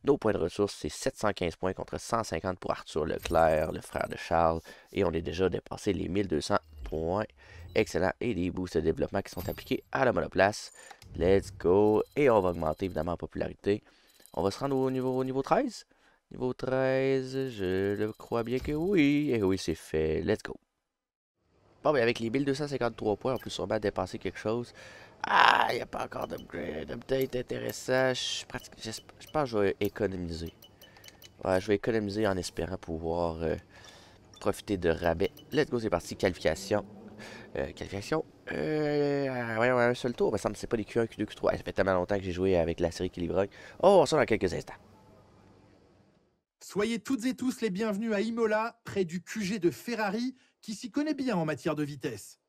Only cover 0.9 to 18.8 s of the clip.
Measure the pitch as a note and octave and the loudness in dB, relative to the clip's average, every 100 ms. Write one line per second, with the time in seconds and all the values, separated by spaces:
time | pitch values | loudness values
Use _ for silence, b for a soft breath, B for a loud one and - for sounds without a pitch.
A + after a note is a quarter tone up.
0.9 | - - - G#2+ G2 F2 - F#2 F#2+ - | -4 -4 -2 -2 0 -4 -2 -4 -4 -8
1.9 | - - A#2 A2 E2 F#2+ F#2 - - - | -10 -4 -4 -2 -4 -4 -6 -4 -6 -4
2.9 | D#2+ D#2 - - D#2+ D#2+ D#2 D#2+ E2 - | -2 -2 -2 0 4 4 4 0 -4 -8
3.9 | - - - - E2 E2 E2 B B B | -6 -6 -6 0 2 4 2 B B B
4.9 | - F#2 E2 E2+ E2+ F#2 F2 - - - | 0 0 0 -4 0 0 0 -8 -6 -2
5.9 | F2 E2+ F#2 G2 D2+ - G2+ - - - | -2 -2 -2 0 -2 0 -2 -2 -16 -8
6.9 | D#2+ D#2+ F#2+ G#2+ _ B B B - G#2+ | -4 -2 -2 -4 _ B B B 0 0
7.9 | E2+ F2+ - A#2+ F#2 F2+ E2+ F2+ E2 D#2 | 0 0 0 -4 -2 -2 -2 -2 0 0
8.9 | D#2 C#2+ G2 - - F2 E2 - C3 - | 0 -2 -2 -6 -8 -6 -8 -4 -6 -4
9.9 | C3+ B2+ F#2+ D2+ F2 G2 G#2+ - B B | 2 2 2 0 4 4 4 -10 B B
10.9 | B - - E2 G2 F#2+ - E2 F#2+ G#2+ | B -14 0 4 4 2 -2 4 6 6
11.9 | G#2+ - - C#3+ A2 F2+ F2 D#2+ D#2 F#2+ | 4 2 2 6 6 4 0 -2 0 -2
12.9 | F#2 D#2+ E2+ D#2 - D#2+ D#2+ G2 G#2+ b | -2 -2 -4 -6 -6 -6 -4 0 0 b
13.9 | b b b b - F#2+ - C#3 C3+ C3 | b b b b 0 0 0 -2 0 0
14.9 | C3 B2+ B2+ C3 C3 C3+ F3+ C4+ - - | 0 0 0 -2 -2 2 2 2 -6 -20
15.9 | b b b _ - B2+ B2 C3 C3 C3 | b b b _ -6 -4 -4 -2 0 2
16.9 | C3 C3+ C3+ C3 C3 C3+ A2 F#2 F#2 G2 | 2 2 0 -2 -4 -6 -2 0 2 2
17.9 | G#2 G#2+ - - A#2 A2+ B2+ - D3+ | 0 -2 -6 -4 -4 0 -2 -2 -2